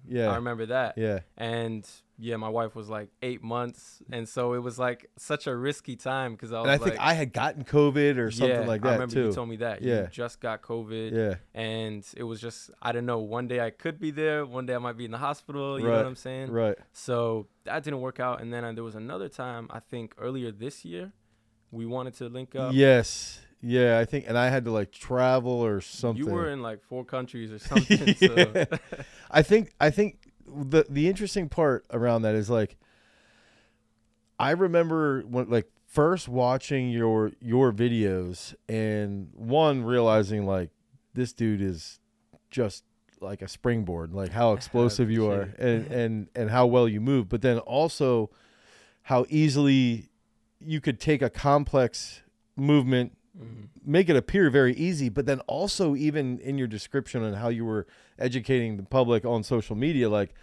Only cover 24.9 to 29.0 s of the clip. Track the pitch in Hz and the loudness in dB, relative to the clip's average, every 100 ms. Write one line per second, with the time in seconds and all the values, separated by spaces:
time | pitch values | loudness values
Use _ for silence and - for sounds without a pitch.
24.9 | - - 127 127 131 123 123 117 101 - | -8 -4 2 4 4 2 0 0 0 -6
25.9 | - 120 113 147 - 160 139 117 107 - | -6 -4 -2 -2 -2 -4 -6 -8 -12 -12
26.9 | 127 123 131 127 120 110 107 - 220 143 | -12 -8 -8 -8 -10 -12 -12 0 2 6
27.9 | 190 202 208 - 180 175 - - 160 - | 4 4 6 6 6 4 4 -2 -4 -8
28.9 | - | -14